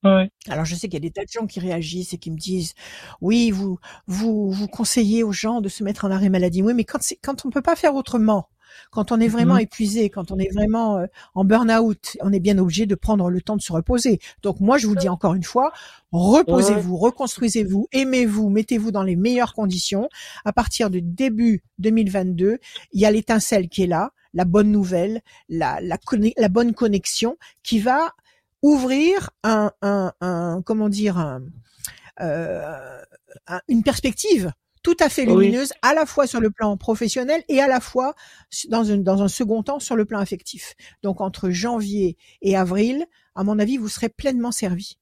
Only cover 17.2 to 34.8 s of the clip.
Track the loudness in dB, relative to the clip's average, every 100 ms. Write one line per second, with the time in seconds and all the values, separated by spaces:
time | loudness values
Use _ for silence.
17.2 | -6 -2 -2 0 0 0 0 -2 0 2
18.2 | 2 2 2 2 2 -2 0 -2 0 0
19.2 | 2 2 0 0 -2 -2 -2 -2 -4 -8
20.2 | -20 -8 -4 -2 -2 -2 -2 -2 -4 -2
21.2 | -2 2 2 2 _ -4 0 2 2 0
22.2 | -2 2 0 0 -6 -20 -8 2 4 4
23.2 | 2 0 2 0 0 -2 0 0 -2 _
24.2 | _ -2 2 4 4 4 2 0 -2 -4
25.2 | _ -20 _ -4 -2 -4 -6 -8 -2 2
26.2 | 2 2 2 4 2 2 0 0 -2 -4
27.2 | -4 -4 -16 _ -2 0 2 2 0 _
28.2 | _ _ _ _ 2 4 2 2 4 2
29.2 | -2 _ 0 2 0 -2 -2 0 -2 -4
30.2 | -6 -4 -4 -6 -2 0 0 0 0 0
31.2 | -2 -6 -14 -20 _ _ -16 -16 -20 -8
32.2 | -4 -4 -4 -6 -8 -12 -16 -20 -20 _
33.2 | _ -20 -12 -12 0 0 2 0 -4 -2
34.2 | 2 2 0 -8 _ _